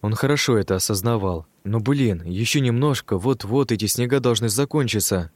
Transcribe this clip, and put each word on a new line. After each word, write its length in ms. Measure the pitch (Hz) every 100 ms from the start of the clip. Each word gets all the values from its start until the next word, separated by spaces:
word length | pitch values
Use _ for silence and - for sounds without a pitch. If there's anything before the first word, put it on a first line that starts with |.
Он 140 | 104
хорошо 420 | 113 135 143 - 117
это 200 | 98 92
осознавал. 680 | - 101 110 117 98 85 82 _
Но, 160 | - 113
блин, 420 | 107 143 123 90
ещё 360 | 82 90 113 151
немножко, 580 | 127 117 147 131 - 98
вот-вот 520 | 110 127 101 127 135
эти 140 | 107
снега 360 | 104 - 123 135
должны 280 | 123 113 113
закончиться, 800 | 104 139 151 127 107 - 95 82